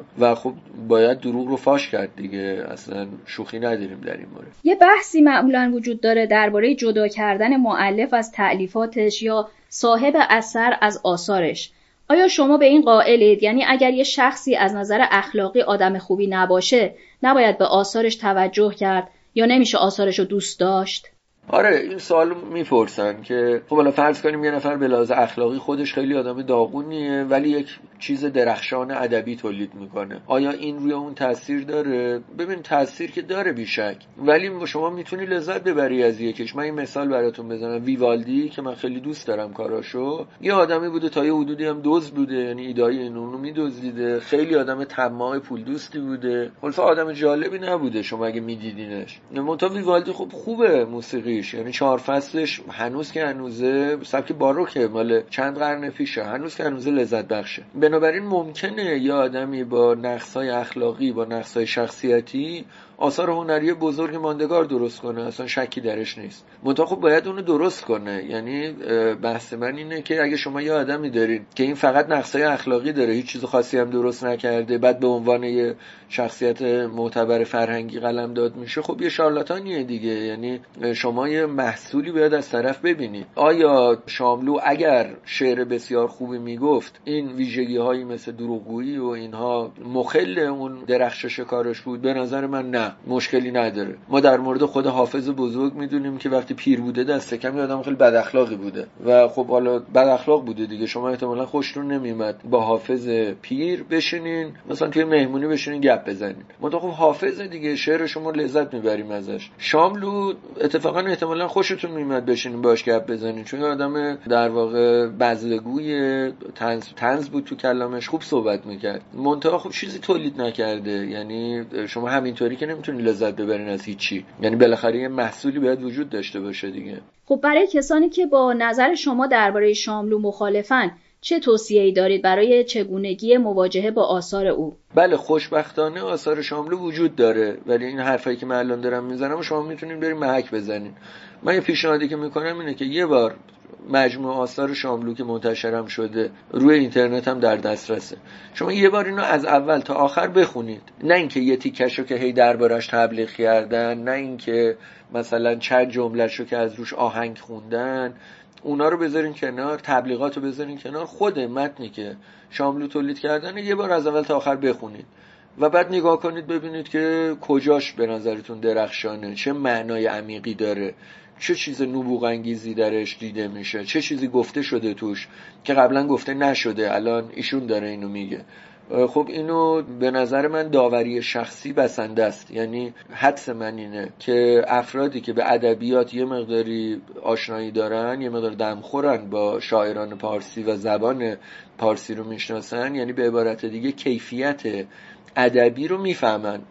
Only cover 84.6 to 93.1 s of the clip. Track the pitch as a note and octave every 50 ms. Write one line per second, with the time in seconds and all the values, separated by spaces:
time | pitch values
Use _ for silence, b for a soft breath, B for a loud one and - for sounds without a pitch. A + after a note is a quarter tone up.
84.6 | - C#3+ C#3+ C#3+ E3 D#3 - - - G2+ - - - - - - C#3 B2+ B2 B2
85.6 | B2 A#2+ A#2+ A#2 - - B2 A#2+ A#2 A#2 - - B2+ A#2+ B2 A#2+ A#2+ A#2+ A#2+ A#2+
86.6 | C3+ D3 C#3+ A#2+ - - - - - D3 D3 D3+ C#3+ C3+ B2+ C3 C3 B2 A2+ B2+
87.6 | B2+ A#2+ B2 A#2+ A#2 B2 B2+ B2+ B2+ B2 A#2+ A2+ - A#2+ A#2 A2+ A#2 A#2 A#2 A2
88.6 | G2+ A2 A2+ A#2 B2+ C#3 C#3+ C3+ B2+ B2 A#2 A#2 A2+ A2+ A2 A2 A#2+ B2 A#2+ A#2
89.6 | A#2 A2 - - - A#2+ B2+ B2+ B2 - - F#3 F#3 F#3 F#3 F3 D#3 C#3+ C#3 C#3
90.6 | C3+ C3 C3 B2+ B2+ - B2 B2 B2 A#2+ - - - A#2+ - - B2 - B2 B2
91.6 | A#2 A#2+ A#2 - - B2+ B2 A#2+ B2+ C3 C3+ C3 B2+ A#2+ C3 C3+ C#3 C#3 C#3 C3+
92.6 | C3 B2+ B2 A#2+ A2 G2+ - - - -